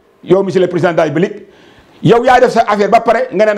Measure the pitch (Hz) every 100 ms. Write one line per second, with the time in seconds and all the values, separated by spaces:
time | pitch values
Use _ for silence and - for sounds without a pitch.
0 | _ _ - 185 190 185 175 175 180 165
1 | 160 147 202 - - _ _ _ _ _
2 | - 233 254 247 247 226 226 208 202 -
3 | - 226 254 175 214